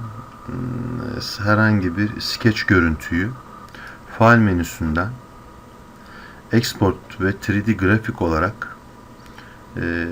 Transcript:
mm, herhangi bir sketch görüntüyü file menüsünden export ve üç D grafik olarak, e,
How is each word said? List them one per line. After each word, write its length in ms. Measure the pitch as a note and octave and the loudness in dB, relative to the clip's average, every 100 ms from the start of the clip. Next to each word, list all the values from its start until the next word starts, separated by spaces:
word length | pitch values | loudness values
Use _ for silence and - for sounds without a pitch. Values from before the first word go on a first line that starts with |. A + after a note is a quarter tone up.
| - - - - - | -8 -14 -18 -18 -12
mm, 960 | - - - A#2+ - - - - - | -8 -6 -6 -6 -8 -8 -8 -8 -4
herhangi 520 | G2+ G#2+ A2 G#2 F2+ E2+ | 2 4 6 4 2 0
bir 240 | G#2 A#2 | -2 -4
sketch 460 | - - A2+ G#2+ - | -8 0 2 2 4
görüntüyü 640 | F#2+ E2 D#2 - E2+ G2 B2+ - - - - - - - - | 4 4 0 -2 -2 -2 -6 -16 -20 -18 -18 -18 -18 -18 2
file 180 | A2+ A#2 | 6 8
menüsünden 760 | G#2 F2+ E2 - D#2+ D#2+ G2 B2+ - - - - - - - - - - - - - | 6 2 -2 -4 -2 0 -2 -6 -16 -20 -20 -20 -20 -20 -20 -20 -20 -20 -20 -20 0
export 680 | A2+ A#2+ - G2 F2+ - - | 0 0 0 0 0 -10 -4
ve 140 | F#2+ G2 - | -2 -2 -2
üç 180 | G2+ G#2+ | 0 0
D 60 | |
grafik 500 | F#2+ F#2 G#2+ - - | 0 2 2 0 -4
olarak, 540 | F2 D#2+ F#2 - - - - - - - - - - - - - | -2 0 0 -4 -12 -14 -20 -20 -20 -20 -20 -20 -20 -20 -14 -6
e, 300 | E2+ E2+ E2+ | -4 -4 -4